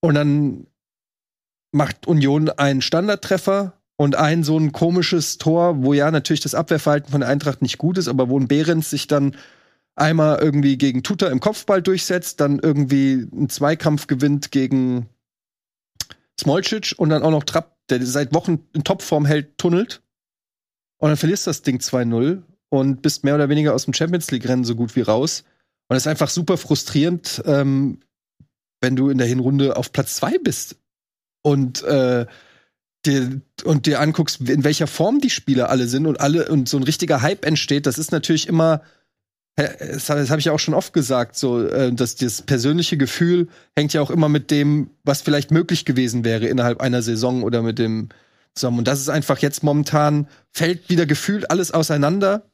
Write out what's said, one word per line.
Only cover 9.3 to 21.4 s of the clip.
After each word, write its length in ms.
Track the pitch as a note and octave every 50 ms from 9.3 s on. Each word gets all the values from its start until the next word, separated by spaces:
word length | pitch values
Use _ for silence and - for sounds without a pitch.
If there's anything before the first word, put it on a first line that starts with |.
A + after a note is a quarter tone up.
| C#3 - - - _ _ _ _ _ _ _ _ _
einmal 420 | - - D#3 D#3+ D#3+ D#3 D#3 D3 -
irgendwie 400 | D3 D#3 C#3 D3 C#3 C#3 C3+ B2+
gegen 240 | C#3+ C#3 A#2+ B2+
Tuta 260 | B2+ - G3+ E3+ G3 F3
im 120 | C3 C3
Kopfball 420 | - G#3 A3 - - - G3+ F#3+
durchsetzt, 580 | E3+ F#3+ F#3+ F3+ - - F3+ F3+ F3 - - -
dann 180 | D3+ C#3 C#3+ C#3
irgendwie 680 | - D#3+ D3 C#3+ C#3+ C3 C#3+ C#3 C3+ C3+ C3+ B2+ A#2 -
einen 160 | - - C#3+ B2+
Zweikampf 580 | - - C#3+ C#3+ E3 D#3+ - D#3+ D3+ C#3+ -
gewinnt 440 | - D3 B2+ C#3 D3 C#3+ C#3+ C#3+ -
gegen 560 | - C#3 C3 C3 C3+ C3 B2+ B2+ B2+ B2 A#2 - _ _ _ _ _ _ _ _ _ _ _ _ _ _ _ _ _ _ - _ - _ _ _ _ -
Smolcic 540 | - - C#3+ F#3+ F#3+ - A3 A3 G#3+ - -
und 140 | - F3 D3+
dann 120 | D#3 D3
auch 80 | C3+ D#3+
noch 140 | D#3+ D3 -
Trapp, 320 | - - D#3+ - _ _ _ _ -
der 160 | C3 B2 B2+
seit 300 | B2 B2+ C#3+ D3 A#2 C#3
Wochen 260 | G3 - - E3+ D3+ - _
in 120 | _ D#3+ D3
Topform 400 | - G3 F#3+ - - - D3+ D3+
hält, 320 | C#3+ D#3 D3+ C#3+ - _ -
tunnelt. 440 | - F3 E3+ F3+ A3 - - - _ _ _ _ _ _ _ _ _ _ _ _ _ _ _ _ _ _ _ _
Und 120 | - D3+
dann 60 | D3+
verlierst 300 | C#3+ - D#3 G3 G3+